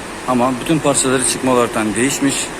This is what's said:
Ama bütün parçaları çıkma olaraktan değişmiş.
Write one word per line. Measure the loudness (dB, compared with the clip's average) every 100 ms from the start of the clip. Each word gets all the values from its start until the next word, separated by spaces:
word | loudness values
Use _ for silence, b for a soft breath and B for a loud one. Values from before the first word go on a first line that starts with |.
| -12 -8 -2
Ama | 0 2 0
bütün | 0 0
parçaları | 2 2 2 2 0
çıkma | 0 2
olaraktan | 2 2 0 -2 0
değişmiş. | 0 0 0 -2 -6